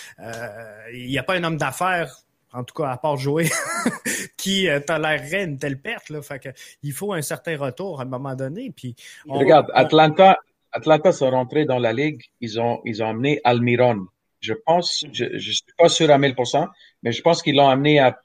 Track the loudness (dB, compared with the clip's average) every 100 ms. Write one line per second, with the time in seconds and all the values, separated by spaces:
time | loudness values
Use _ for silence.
0 | -20 -20 -16 -12 -14 -16 -20 -20 -18 -14
1 | -6 -6 -2 -2 -2 -2 -4 -2 -2 -2
2 | -4 -10 _ _ _ -14 -12 -6 -6 -4
3 | -4 -2 -2 0 -2 -2 -6 -4 -4 -4
4 | -8 -8 -10 -10 -4 -2 0 -2 -2 -2
5 | -2 -4 -4 -6 -6 -6 -8 -8 -10 -14
6 | -12 -14 -12 -14 -14 -18 -20 -14 -12 -8
7 | -6 -6 -6 -8 -8 -6 -6 -8 -12 -10
8 | -10 -8 -10 -8 -8 -10 -14 -14 -16 -16
9 | -20 -20 -8 0 6 6 6 2 4 6
10 | 4 8 8 6 _ _ _ -4 2 4
11 | 4 2 0 0 0 -2 0 0 0 0
12 | -4 -6 -18 -14 -8 -4 -2 -2 -6 -4
13 | -4 -2 -2 0 2 2 2 4 2 2
14 | -6 _ _ _ -8 -6 0 0 0 -6
15 | -8 -8 -6 -6 -6 -8 _ 4 4 4
16 | 4 4 4 -2 -2 -2 -4 _ _ _
17 | -6 0 0 0 2 4 4 4 4 4
18 | 4 0